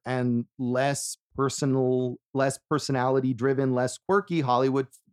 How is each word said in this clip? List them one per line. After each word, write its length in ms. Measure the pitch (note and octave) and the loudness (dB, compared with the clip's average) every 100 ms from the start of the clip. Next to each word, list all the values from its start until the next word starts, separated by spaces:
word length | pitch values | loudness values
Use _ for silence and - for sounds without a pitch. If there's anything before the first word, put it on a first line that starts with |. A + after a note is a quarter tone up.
and 420 | A#2+ B2+ B2 A#2+ A#2+ - | -4 -2 0 0 -2 -6
less 580 | B2 B2+ C#3 C#3+ - - _ - | -2 0 0 -2 -6 -12 _ -2
personal, 800 | C3+ - C#3 C3 B2+ B2+ B2+ B2 _ | -2 0 0 0 2 0 -2 -6 _
less 240 | C3+ C3+ - - | -2 -2 -2 -2
personality 640 | D3+ - C3 B2+ C3+ C3 | -2 0 0 2 2 0
driven, 380 | A#2 C3 C3+ C3+ | 0 0 2 0
less 240 | B2 B2+ - | 0 -2 -4
quirky 420 | - G3 G3 E3 | 0 0 0 -2
Hollywood 480 | C3 B2 C3+ C3+ C3 - _ | 2 2 2 0 -4 -10 _